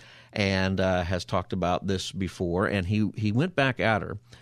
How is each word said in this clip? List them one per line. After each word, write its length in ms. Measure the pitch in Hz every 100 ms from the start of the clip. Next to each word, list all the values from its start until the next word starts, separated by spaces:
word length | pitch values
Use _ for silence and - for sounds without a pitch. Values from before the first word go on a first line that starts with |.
| - - -
and, 480 | - 98 95 95 95
uh, 220 | 95 90
has 220 | 87 90
talked 280 | - 98 90
about 340 | 98 87 87 95
this 240 | 95 -
before, 560 | - 92 - 90 85 104
and 200 | 98 87
he, 240 | 107 104
he 180 | - 107
went 220 | 107 180
back 260 | 156 135 120
at 220 | 95 107
her. 160 | - 104 - -